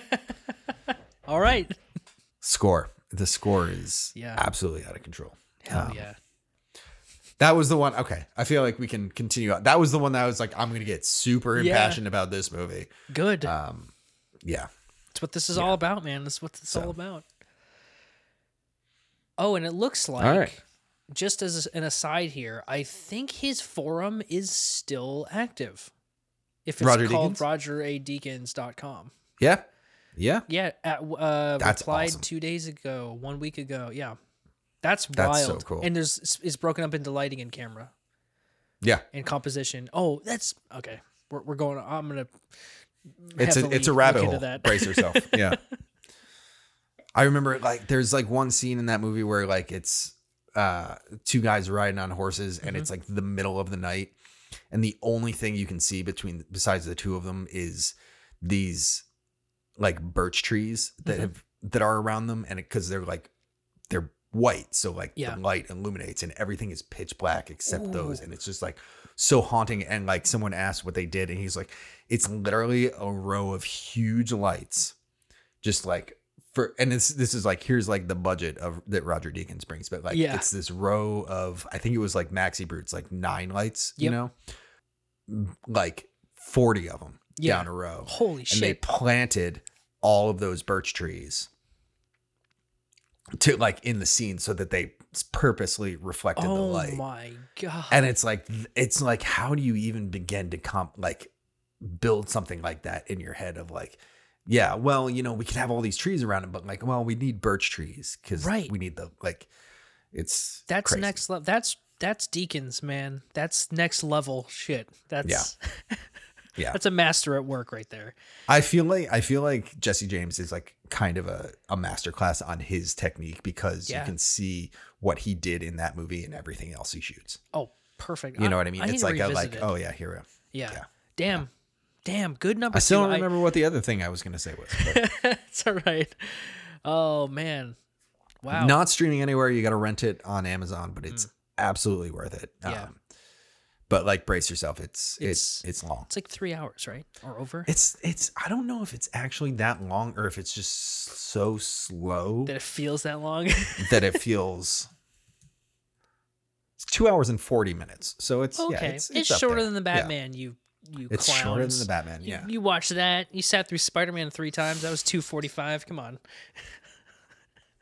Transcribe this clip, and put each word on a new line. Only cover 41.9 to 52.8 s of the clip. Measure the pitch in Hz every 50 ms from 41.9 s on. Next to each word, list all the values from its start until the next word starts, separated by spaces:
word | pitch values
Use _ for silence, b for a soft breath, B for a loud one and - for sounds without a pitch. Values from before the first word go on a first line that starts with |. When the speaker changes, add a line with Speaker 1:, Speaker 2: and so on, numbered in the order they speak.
| 156 156 151 147
Speaker 1:
gonna | 139 135 123 - _ - _ _ B B B B B B B B B _ - 143 - - 175 - -
Speaker 2:
It's | 160 - 170 160
a, | 135
Speaker 1:
heavily | 131 139 135
Speaker 2:
it's | 131 131
a | 156 135
rabbit | 131 131 135 123 117 95
Speaker 1:
look | 98 90
into | -
Speaker 2:
hole. | 135 127
Speaker 1:
that. | 127 - -
Speaker 2:
Brace | 117 104 101 226
yourself. | 95 95 254 - - - 254 -
Speaker 1:
<laughs> | - -
Speaker 2:
Yeah. | 220 - 175 180 - - - 262 - - _ _ _ - b b b b b b b b b b b b b b b b b b _ - - -
I | 117 139
remember, | 139 143 143 139 135 131
like, | 127 123 120 120 117 107
there's, | - 131 131 127 110 135
like, | 135 117 104
one | 123 131 135 127
scene | 120 - 127 127 123
in | 120 117
that | 113 113 104
movie | 107 110 110 110 107
where, | 104 104 101 98
like, | 98 95 92 90 -
it's, | 95 90 - - - - - - - _ _ _ _ _ _ _ -
uh, | 107 101 92 90 87 82 - - - - - 107 107 -
two | - - 123
guys | 110 113 107 101 92 95
riding | 101 104 101 101 95
on | 98 95 92
horses | 90 90 95 98 90 98 101 95 87 -
and | - -
Speaker 1:
Mm-hmm. | -
Speaker 2:
it's, | -